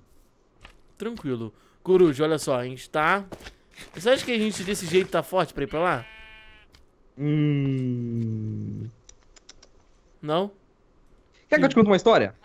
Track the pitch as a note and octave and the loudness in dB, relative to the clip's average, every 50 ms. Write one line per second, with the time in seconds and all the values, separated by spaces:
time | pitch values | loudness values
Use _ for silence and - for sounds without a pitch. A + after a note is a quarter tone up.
0 | _ _ _ _ _ _ _ _ _ _ _ _ - - - _ _ _ _ _ | _ _ _ _ _ _ _ _ _ _ _ _ -20 -20 -20 _ _ _ _ _
1 | G3+ A3+ A#3 A3 - C#3+ B2+ A#2 A2+ A2 - _ _ _ _ _ _ E3+ F#3 F#3 | -10 -10 -10 -8 -6 -6 -6 -6 -6 -10 -12 _ _ _ _ _ _ 2 6 6
2 | F3+ E3 C#3 A#2+ D3+ D#3 D#3+ D3 - - C#3 B2 B2 B2+ C3 B2 - - - D#3 | 6 4 4 2 0 0 0 -2 0 -2 -2 -2 -2 -6 -10 -12 -16 -6 -2 0
3 | D3+ D#3+ F#3 G3+ G3 F#3 - - - - - _ _ _ _ - - - - F3 | 2 2 2 0 -2 -8 -16 -18 -18 -20 -20 _ _ _ _ -20 -20 -18 -16 -4
4 | E3 A3+ C4 C#4 - - B3 A3+ G#3+ A3 G#3 - F#3+ F3+ G#3 F#3+ F#3+ E3 D#3 F#3 | 2 2 2 2 2 -2 -2 0 0 -2 -2 -4 -6 -6 -6 -6 -6 0 2 2
5 | F#3 F3+ - E3+ D3+ - - F#3 E3+ - - - C#3 C3+ - D3+ E3+ F3+ D#3+ B2 | 2 2 -2 -4 -4 0 -2 -2 -2 -2 -4 -8 -8 -6 -4 -2 -2 0 -2 -2
6 | A2+ - - - - - - - - - - - - _ _ - - _ _ _ | -6 -12 -18 -20 -20 -20 -20 -20 -20 -20 -20 -20 -20 _ _ -20 -20 _ _ _
7 | _ _ _ - C#3 D3 D3+ D3+ D3 D3+ C#3+ C#3+ C#3 C#3 C3+ C3 B2+ B2+ B2 A#2+ | _ _ _ -6 -2 -2 0 2 2 2 0 0 0 -2 -2 -2 -2 -4 -4 -4
8 | A#2+ A#2+ A#2 A#2 A#2 A2+ A2 A2 A2 G#2+ G#2+ G#2+ G#2+ G#2 G#2 G#2 G#2+ A2+ - _ | -6 -6 -4 -4 -4 -4 -4 -6 -6 -6 -8 -8 -8 -8 -8 -10 -10 -12 -14 _
9 | _ - - _ _ _ _ - _ _ - - - - _ - _ _ _ _ | _ -20 -20 _ _ _ _ -20 _ _ -20 -20 -20 -20 _ -20 _ _ _ _
10 | _ _ _ _ - D3 D3+ E3+ G3 G#3 G3+ _ _ _ _ _ _ _ _ _ | _ _ _ _ -6 -2 -2 -2 -2 -4 -8 _ _ _ _ _ _ _ _ _
11 | _ _ _ _ _ _ _ _ _ _ - D4+ C4+ C4+ C4+ A#3+ A3 G#3 G3+ F3+ | _ _ _ _ _ _ _ _ _ _ 2 4 4 4 6 4 6 6 4 4
12 | - A#3 A3 E3 A2+ G2 - _ | 6 6 6 6 4 2 -4 _